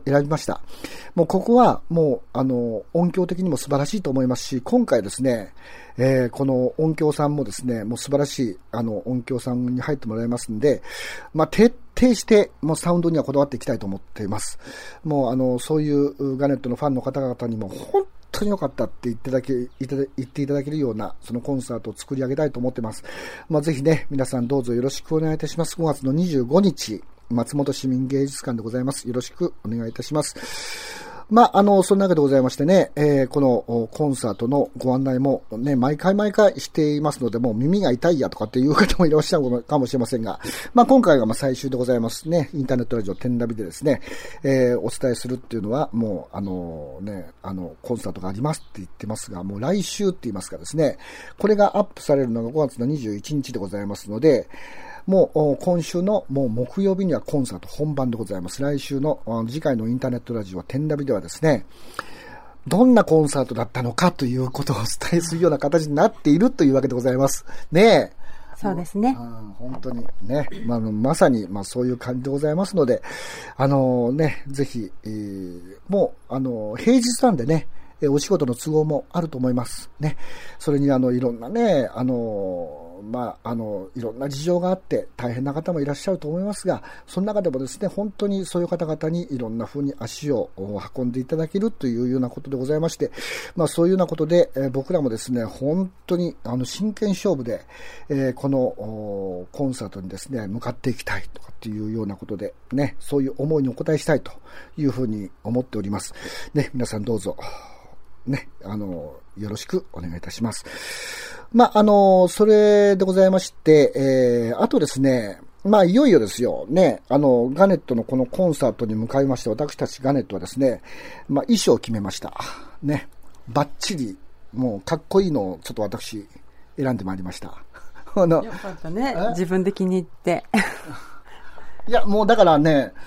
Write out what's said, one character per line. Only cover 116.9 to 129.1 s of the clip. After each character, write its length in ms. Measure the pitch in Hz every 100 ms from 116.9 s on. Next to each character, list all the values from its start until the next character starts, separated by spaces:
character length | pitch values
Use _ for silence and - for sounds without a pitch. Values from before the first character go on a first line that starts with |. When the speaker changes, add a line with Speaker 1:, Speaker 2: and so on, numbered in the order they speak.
| 104 -
Speaker 1:
あ 80 | 139
の、 320 | 143 120 123
ガ 140 | 143 196
ネ 80 | 180
ッ 20 |
ト 180 | - 117
の 80 |
こ 120 | 110 131
の 100 | 123
コ 220 | - 180
ン 60 |
サ 160 | 147 123
ー 40 |
ト 120 | 101 110
に 100 | 107
向 120 | 117
か 140 | 135
い 40 | 139
ま 120 | 127
し 60 |
て、 60 | 117
私 260 | 110 147 -
た 120 | 131
ち 140 | -
ガ 120 | 135
ネ 80 | 139
ッ 20 | -
ト 100 | 95
は 40 |
で 80 | 92
す 120 | 131
ね、 220 | 135 101 - - - - -
ま 140 | 139
あ、 20 |
衣 140 | - 226
装 160 | -
を 40 | 117
決 140 | -
め 80 | 107
ま 120 | 98
し 80 | -
た。 140 | - - - - - -
ね、 240 | 143 147 - - - - -
バ 180 | 117 151
ッ 40 | -
チ 160 | - 175
リ、 220 | 110 92 - - -
も 220 | 110 127 101
う 60 |
か 160 | - 160
っ 40 | -
こ 140 | 196
い 80 | 190
い 20 |
の 220 | 139 95
を 60 | 85
ち 80 | -
ょ 20 |
っ 20 | 113
と 60 |
私、 460 | 104 113 - 107 101 - - - - -
選 160 | 135
ん 40 | 113
で 60 |
ま 100 | 95
い 40 | 95
り 60 |
ま 80 | 92
し 80 | -
た。 180 | 87 - - - -
<laughs> 280 | - - 202
あ 100 | 175
の、 180 | 160
Speaker 2:
よ 80 | 226
か 200 | 180 196
っ 40 | 165
た 100 | 165
ね。 260 | 190 269